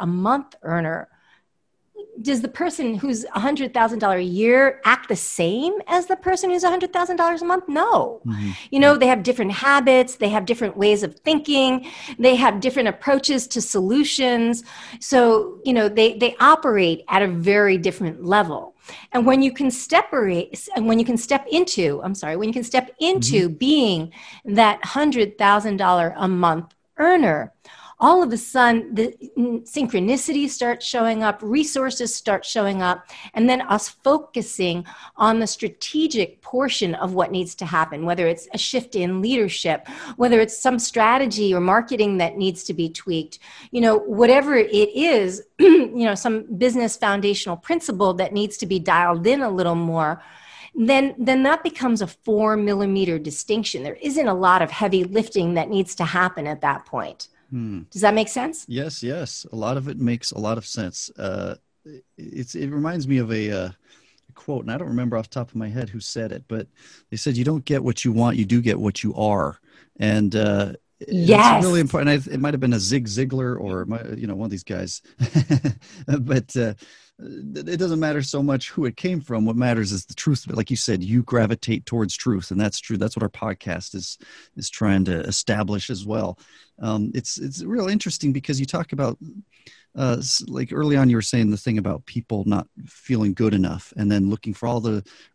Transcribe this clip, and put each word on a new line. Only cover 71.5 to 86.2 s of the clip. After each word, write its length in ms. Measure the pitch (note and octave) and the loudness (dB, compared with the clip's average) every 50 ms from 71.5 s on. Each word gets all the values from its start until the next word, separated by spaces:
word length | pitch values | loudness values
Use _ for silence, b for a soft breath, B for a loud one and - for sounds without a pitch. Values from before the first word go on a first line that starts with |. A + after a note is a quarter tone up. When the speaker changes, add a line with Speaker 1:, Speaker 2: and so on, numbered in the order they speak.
| A#3 - F3+ | 6 6 4
Speaker 2:
really 180 | F#3 F3 E3+ | 4 2 2
important. 280 | D#3+ C3+ - D#3 C#3+ D3 | 2 2 0 0 2 2
I, 240 | D3 D3 C3+ - - | 2 2 0 -4 -6
it 80 | C3 | -4
might 140 | C3+ D3 D3 | -2 -2 -2
have 60 | C3+ | 0
been 120 | C3+ B2 A#2+ | 0 0 0
a 60 | A2 | 0
Zig 260 | F#2 F#2+ B2 C#3 B2 G#2+ | 0 0 -2 -2 -2 -4
Ziglar 520 | G2 A2+ C3+ C#3 C3 C3 C3 B2 B2 - | -4 -4 -4 -2 -2 -4 -4 -4 -4 -6
or 220 | - G2+ F#2 F#2 F#2 | -6 -6 -6 -6 -6
it 60 | F2+ | -6
might, 280 | A2 A#2 A#2 - A2 | -8 -8 -8 -10 -10
you 100 | A2+ A#2+ | -8 -8
know, 80 | G#2 G2 | -8 -8
one 100 | F#2+ A2 | -6 -6
of 40 | A2 | -8
these 120 | G#2 F#2 - | -8 -8 -10
guys. 380 | - G#2 F2+ F#2 F2+ - - _ b b b | -8 -8 -8 -8 -8 -10 -14 _ b b b
<laughs> 880 | C3 - - D#3+ C3 - D#3+ - - D3 A2 - _ - - - C#3+ | -4 0 2 2 2 2 2 0 0 0 -4 -6 _ -20 -20 -12 -6
But, 500 | - C#3 D3 B2 B2+ C#3 C3 C3 - - | -4 -2 -2 0 0 0 -2 -2 -2 -2
uh, 180 | C3 A#2+ A2+ G#2 G2+ b b b b b b b - | -2 -2 -2 -4 -8 b b b b b b b -20
it, 500 | - - - - C3+ C#3+ C#3 D3 D3 D#3+ | -18 -16 -16 -14 -14 -12 -12 -10 -8 -6
it 80 | F3 | -4
doesn't 240 | E3 F#3 F3+ E3 D#3+ | -4 -2 -2 -2 -2
matter 220 | D#3 D#3 D3+ C#3+ C3+ | -2 -2 -2 -2 -4
so 200 | C3+ - C#3 C#3 | -4 -4 -2 -2
much 280 | C#3+ C3+ C3 - - | 0 -2 -2 -4 -6
who 160 | - - D#3 | -6 -4 -4
it 100 | B2 A2 | -4 -4
came 240 | - - F3+ F#3 E3 | -4 -4 -4 -4 -4
from. 240 | C3+ - A#2+ A2 G#2+ | -6 -4 -2 -2 0
What 120 | A2+ A2+ | 0 0
matters 360 | A#2+ B2+ B2 A#2+ A2+ A2 F#2+ G#2 | 0 0 0 0 0 -2 -2 -4
is 140 | F#2 - | -6 -8
the 80 | - - | -10 -12
truth 300 | - - D#3+ D3 B2 - | -6 -2 -2 -2 -2 -2
of 60 | - - | -6 -4
it. 40 | |
Like 140 | - G#2+ - | -4 -4 -2
you 60 | C3 | -4
said, 260 | A2 - - A2 F#2 F2+ | -4 -2 -2 -2 -2 0
you 200 | F#2+ A2 B2 A#2+ | 0 0 0 0
gravitate 640 | - B2+ A#2+ A2 G#2+ A2+ - - - A2+ - - | 2 2 2 2 2 0 -2 -4 -4 -4 -4 -4
towards 280 | - - A#2 A2 F#2+ - | -6 -4 -4 -4 -4 -6
truth, 360 | - - C3 A2+ F#2+ F2+ - | -6 -4 -2 -2 -2 -4 -4
and 100 | F#2+ F#2+ | -2 -2
that's 200 | G#2+ G#2 - - | -2 -2 -4 -6
true. 160 | - - A#2+ | -8 -6 -4
That's 200 | F#2+ G#2 A2 - | -4 -4 -4 -4
what 60 | - G#2+ | -4 -6
our 60 | G2+ | -6
podcast 680 | - - - A2 G2 - - - F2 E2+ F#2 - - | -6 -6 -8 -8 -8 -8 -8 -10 -10 -10 -10 -12 -14
is, 240 | - F#2 - - - B B B B B B B | -14 -12 -14 -14 -18 B B B B B B B
is 140 | - - - | -14 -12 -12
trying 340 | - - A2 G#2 G2 F#2+ F#2+ | -8 -4 -2 0 2 2 0
to 140 | F2+ F2+ E2 | 0 -2 -4
establish 720 | - F#2 G2 - - - G#2+ G#2 G#2+ F#2 G#2 G2+ - - | -4 -6 -6 -4 -4 -2 -2 -2 -2 -4 -4 -6 -6 -8
as 140 | B2+ F#2 G2 | -10 -10 -8
well. 320 | G#2 A2 A2 | -6 -6 -6